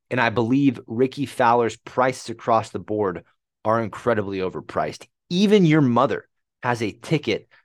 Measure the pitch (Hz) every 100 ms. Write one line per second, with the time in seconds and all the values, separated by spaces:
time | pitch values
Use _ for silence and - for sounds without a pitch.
0 | _ 123 117 113 113 135 139 113 - 113
1 | 135 147 131 - 120 120 113 - - -
2 | 127 127 - 113 - 113 104 101 87 107
3 | 98 85 - _ _ _ 107 113 110 -
4 | 123 110 98 95 92 76 - 92 78 -
5 | - _ _ 175 208 214 170 156 131 117
6 | 139 - - _ _ _ 127 117 110 -
7 | - 156 117 92 - _